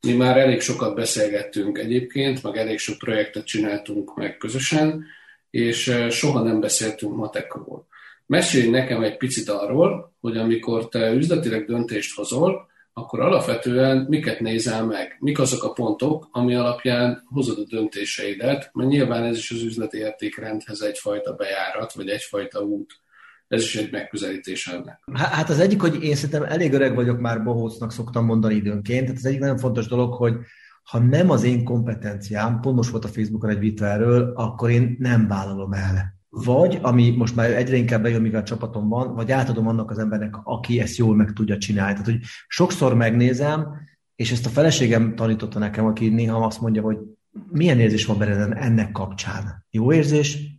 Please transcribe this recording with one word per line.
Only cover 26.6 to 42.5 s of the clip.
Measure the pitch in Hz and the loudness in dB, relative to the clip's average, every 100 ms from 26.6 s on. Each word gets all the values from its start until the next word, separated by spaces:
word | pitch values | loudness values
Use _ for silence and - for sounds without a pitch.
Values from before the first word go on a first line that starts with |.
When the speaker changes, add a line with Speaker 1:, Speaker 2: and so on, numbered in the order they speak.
| 170 | 2
Speaker 2:
öreg | 135 135 | 4 4
vagyok | 120 120 117 | 2 0 0
már | 120 113 | -2 -2
bohócnak, | 110 117 117 110 113 | 0 -2 -2 -6 -10
szoktam | - 113 120 | -8 -4 0
mondani | 113 113 110 | 2 4 4
időnként. | 107 104 104 104 123 | 2 0 -4 -2 -2
Tehát | 131 135 | 0 -2
az | 131 | -2
egyik | 139 | 0
nagyon | 139 131 | 0 0
fontos | 127 110 113 | 0 -2 0
dolog, | 123 123 | 0 0
hogy | 120 120 113 - - - _ | 2 0 0 -6 -20 -20 _
ha | - 120 | -6 2
nem | 123 143 180 | 4 6 6
az | 135 | 6
én | 120 123 | 4 2
kompetenciám, | 120 120 117 107 107 101 101 104 110 120 | 0 0 -2 -4 -6 -8 -6 -2 0 0
pont | 131 127 | 0 2
most | 110 | 0
volt | 117 | -2
a | 107 | -6
Facebookon | 113 107 107 107 | -4 -4 -2 -2
egy | 104 | 0
vita | 107 107 104 | 0 0 0
erről, | 104 117 123 120 - | 2 4 4 2 -2
akkor | 113 - 120 | -4 -2 2
én | 120 123 120 | 4 4 0
nem | 127 120 107 | 2 4 4
vállalom | 98 98 98 95 | 2 -4 -6 -4
el. | 98 98 92 95 - _ | -2 0 0 -2 -8 _
Vagy, | - 120 127 175 - | -6 0 4 4 2
ami | 120 123 120 | 2 6 6
most | 117 110 - | 4 0 2
már | 117 | 2
egyre | 117 127 127 | 2 2 2
inkább | 120 117 | 2 2
bejön, | 110 117 | 2 2
mivel | 110 110 | 0 0
csapatom | 101 113 113 110 104 | -4 -6 -6 -4 -2
van, | 117 127 | 0 -2
vagy | 117 110 | -4 -2
átadom | 131 131 113 110 | 0 0 0 0
annak | 113 110 | 0 -2
az | 107 | -4
embernek, | 107 107 107 - | -2 -2 -4 -8
aki | - 117 - 120 | -8 -8 -2 -2
ezt | 117 - | -2 0
jól | 117 107 | 4 6
meg | 104 | 4
tudja | 104 107 101 | 2 -2 -2
csinálni. | - 104 98 | 0 0 0
Tehát, | 101 104 | -2 0
hogy | 117 120 - | -2 -2 -16
sokszor | - | -12